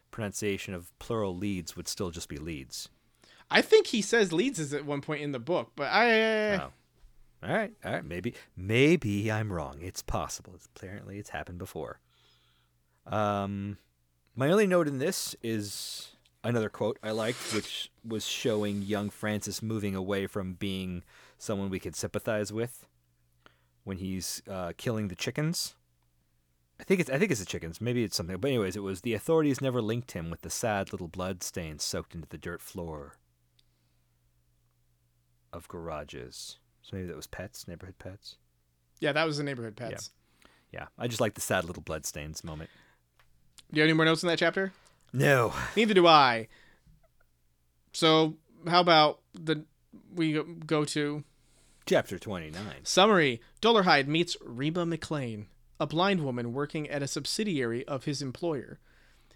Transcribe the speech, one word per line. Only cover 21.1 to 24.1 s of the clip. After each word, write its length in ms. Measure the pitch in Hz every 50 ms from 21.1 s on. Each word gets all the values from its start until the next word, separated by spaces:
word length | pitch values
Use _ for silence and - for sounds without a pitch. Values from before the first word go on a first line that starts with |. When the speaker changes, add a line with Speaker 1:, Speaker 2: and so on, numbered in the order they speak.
| - - - - _ _
Speaker 1:
someone 320 | - - 107 98 98 95
we 80 | 92 87
could 160 | - 92 78
sympathize 580 | - - 95 - - - 120 110 107 104 101 104
with 320 | 110 117 123 - - - _ _ _ _ _ _ _ _ _ _ _ _ _ _ _ _ _ _ _ _
when 120 | 98 95
he's, 460 | 85 92 95